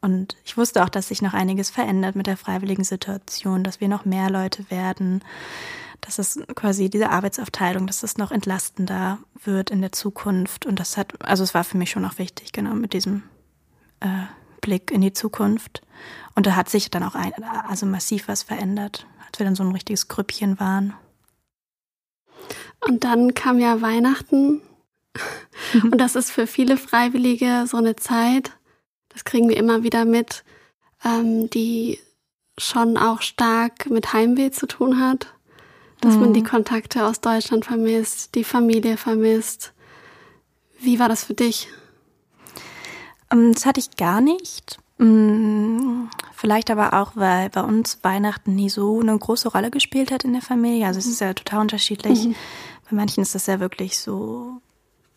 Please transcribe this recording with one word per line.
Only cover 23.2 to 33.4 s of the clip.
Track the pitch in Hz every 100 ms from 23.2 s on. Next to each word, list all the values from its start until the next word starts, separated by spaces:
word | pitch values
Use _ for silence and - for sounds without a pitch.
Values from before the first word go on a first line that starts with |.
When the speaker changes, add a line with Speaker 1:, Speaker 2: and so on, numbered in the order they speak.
| 247 247
Speaker 2:
kam | 262 247
ja | 240 226
Weihnachten. | 233 233 247 269 - 277 277 294 - _ _ _ _ - - - - - -
Speaker 1:
Mhm. | 233 226
Speaker 2:
Und | 240
das | 247 254
ist | 247
für | - 226
viele | - 254 269
Freiwillige | - 233 240 254 247 240 247 240 240
so | 233
eine | 226 214
Zeit, | - 233 240 262 262 - _ _ _ _ _
das | - -
kriegen | 330 233
wir | 220
immer | 226 226
wieder | 233 233 226
mit, | 233 226 - - - _ _ _ _ 240
ähm, | 233 233 226 226
die | 233 226 233 233 - _ _ _ _ _ -
schon | - 240 233 226
auch | 226 220
stark | - -